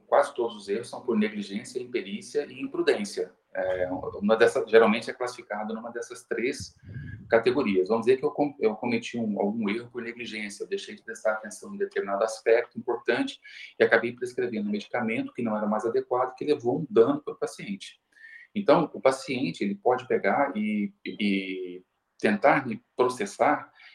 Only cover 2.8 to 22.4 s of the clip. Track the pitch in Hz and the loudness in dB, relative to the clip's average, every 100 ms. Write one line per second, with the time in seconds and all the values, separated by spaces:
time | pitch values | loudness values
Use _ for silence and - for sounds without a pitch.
2.8 | 165 117 101 - - _ _ 92 92 92 | -2 -2 -4 -6 -6 _ _ -6 -2 0
3.8 | 90 90 - - 101 110 117 - - 110 | -2 -4 -6 -2 2 6 6 4 6 8
4.8 | 110 113 - - 123 - - 104 107 113 | 8 4 -2 -6 -6 -8 -8 -6 -6 -8
5.8 | 117 117 117 120 - 110 120 143 - _ | -8 -10 -10 -12 -8 -2 -2 -4 -10 _
6.8 | - - - - - 113 127 127 117 95 | -16 -12 -12 -12 2 4 4 2 2 2
7.8 | 90 113 110 131 151 - 147 - 110 104 | 2 2 4 2 2 0 -2 2 0 0
8.8 | 120 117 - 120 113 101 101 113 104 110 | -2 -2 -4 -4 -2 0 0 0 -2 -2
9.8 | 120 120 117 117 110 107 104 101 90 98 | -6 -10 -10 -8 -10 -8 -8 -10 -6 -6
10.8 | - 107 - 110 - 110 104 - 104 101 | -6 -16 -14 -4 -2 -2 -6 -14 -12 -6
11.8 | 98 98 101 98 110 - - 113 - - | -4 -2 -2 0 0 0 2 4 2 -8
12.8 | 117 117 - 131 135 - - - - - | -4 -4 0 0 0 -6 -16 -18 -8 2
13.8 | 113 117 117 120 123 - 123 107 104 104 | 4 4 2 -6 -8 -4 -4 -2 -2 -4
14.8 | - 123 113 117 135 - 117 107 104 107 | -4 -4 -2 -4 -6 -4 -2 -2 0 0
15.8 | 113 127 131 127 131 - 139 143 117 147 | 0 -2 0 0 0 -2 -2 0 0 -2
16.8 | 165 101 92 98 - - 92 - - 98 | 2 6 6 4 -4 -8 -8 -8 -10 -10
17.8 | - - _ _ - - - 104 98 156 | -10 -20 _ _ -20 -20 -10 -2 4 6
18.8 | 151 - 131 135 - 123 156 - 104 101 | 4 2 2 2 -2 -4 -4 -2 -4 0
19.8 | - 123 - 107 98 120 139 104 107 107 | 0 0 0 0 2 2 0 -2 -2 -2
20.8 | 101 - - 90 104 98 95 92 90 90 | -4 -6 -12 -2 0 0 -2 -6 -8 -12
21.8 | _ _ _ _ 117 104 | _ _ _ _ 0 4